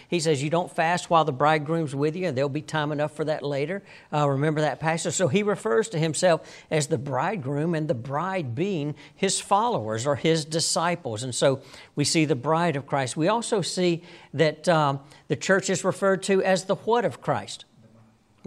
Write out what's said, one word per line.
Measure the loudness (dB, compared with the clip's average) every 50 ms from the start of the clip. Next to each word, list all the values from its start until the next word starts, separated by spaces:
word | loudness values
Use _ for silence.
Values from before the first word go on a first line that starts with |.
| -8 -4
he | -2 0
says, | 2 2 2 2
"You | 0 0
don't | 0 0 -2 -2 -2
fast | 0 2 2 2 0 0 4
while | 4 4 4
the | 4
bridegroom's | 2 2 4 4 4 4 2 0 -2 -2 -2 -2 -2
with | -2 -2 -2 -2
you, | -2 -4
and | -2 0
there'll | 0 -2 -2
be | -2 -6 -6
time | -4 -4 -4 -2 -2
enough | -2 -2 -4 -4 -4
for | -4 -4
that | -4 -4 -4 -4
later." | -4 -4 -4 -4 -4 -6 -8 -12 -16 -20 -20 -10 -4
Uh, | 0 2 2 2
remember | 2 2 2 0 2 2
that | 0 0 -2 -2
passage? | -2 -2 -2 0 -2 -2 -2
So | 0 0 2
he | 2 2 2
refers | 0 0 -2 0 0 2 2 0 0
to | 0 -2
himself | -2 0 0 2 4 4 4 2 0 -6 -20 -18 -8 -2
as | -2 0 0 0
the | -2 -2
bridegroom, | -2 -2 -2 -2 -2 -2 -2 -4 -4 -4 -2 -2 0 0 0
and | -2 0 -2
the | -2
bride | -4 -4 -6 -4 -4 -2 -2 -4 -4 -4 -4 -4
being | -2 -2 -2 -2 -2 -2 -4 -6 -8 -12 -20 -8
his | -4 -2 -2 -2 -2
followers | -2 2 2 2 2 2 0 -2 -2 -2 -4 -2 0 0
or | 0
his | 2 2 2 2 2 0
disciples. | -2 -4 -2 -2 0 0 0 0 0 -2 -2 -4 -6 -6 -6
And | -6 -6 -2
so | 2 2 2 2 2 -4 -12 -20 -20 -20 -8 -4
we | -2 0
see | 2 2 2 2
the | 2 0
bride | 0 0 0 0 2 2 0 0
of | -2 -4 -2
Christ. | -2 -2 -2 -2 -2
We | 0 0 2
also | 2 0 0 0 -2 -2
see | -2 -2 -2 0 2 2 2 0 -4 -12 -20 -20 -18 -6 0
that, | 2 2 2 0 0 0 2
um, | 4 4 4 2 0 -2 -6 -12 -20 -12 -6 -6
the | -6
church | -2 2 2 2 2 2 0
is | -2 0 0
referred | -2 -2 2 2 2 2 2 2
to | 0 2 2
as | 4 4 2 2 2
the | 0 -2
what | -2 0 0 0 2 2
of | 0 -4 -4
Christ? | -2 -2 -2 -2 -2 -8 -12 -16 -18 _ _ -20 -20 -20 _ -20 -20 _ _ _ _ _ _ _ -10